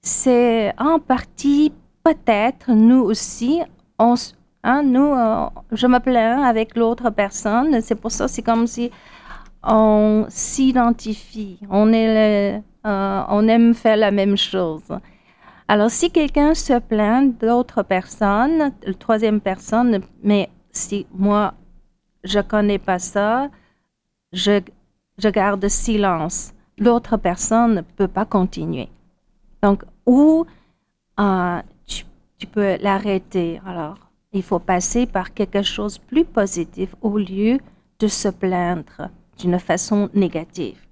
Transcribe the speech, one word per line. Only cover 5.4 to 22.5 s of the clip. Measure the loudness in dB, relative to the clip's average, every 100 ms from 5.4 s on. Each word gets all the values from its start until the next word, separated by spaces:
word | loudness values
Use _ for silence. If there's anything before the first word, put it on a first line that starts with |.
| -4 -8 -10
je | -2 2
me | 2
plains | 2 2 2 2
avec | 0 0 -2 0
l'autre | 0 0 -4
personne. | -2 -4 -4 -2 0 2 0
C'est | 0
pour | -4 -4
ça, | -4 -6
c'est | -4
comme | -2 0 0
si | -2 -8 -8 -20 -20 -20 -20 -20 -12
on | 0 2 4 4 4 2 -2
s'identifie, | -6 -8 0 2 2 2 0 -4 -10 -12 -14 -14 -14 -4
on | 2 4
est | 4 2 2 2 2 0 -4
le, | -10 _ -6
euh, | -4 -2 -4 -2
on | 2 4
aime | 4 4
faire | 4 2 2
la | 2
même | 2 0 0
chose. | 0 -2 -4 -6 -10 -14 -14 _ _ _ -20 -20 -2
Alors, | 2 2
si | 0 -2
quelqu'un | 0 0 2 2
se | 0 0 -2
plaint | 0 -2 2 2 2 0
d'autre | 0 0 0 -4
personne, | -2 -2 -4 -4 0 2 0 0 -2 -4
la | -10
troisième | -10 -2 0 2 0
personne, | -2 -6 -4 0 2 0 -4 _
mais | 0 0 0 _ _
si | -12 -8 -8 -8
moi, | -2 0 0 -2 -6 -20 -20 _ _ _ _
je | -6 -4
connais | -2